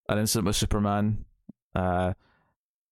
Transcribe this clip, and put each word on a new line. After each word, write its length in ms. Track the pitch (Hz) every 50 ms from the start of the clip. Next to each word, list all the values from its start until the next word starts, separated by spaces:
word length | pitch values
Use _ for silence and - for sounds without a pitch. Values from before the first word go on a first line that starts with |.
| _ -
an 120 | 101 104
incident 260 | 107 104 - 117 95
with 100 | 98 104
Superman. 720 | - 113 - - 107 104 101 101 104 104 107 110 - - - _ _ _ _ - _ _ _ -
Uh, 400 | 92 92 92 87 90 92 90 90 - _ _ _ _ _ _ _ _ _ _ _ _ _ _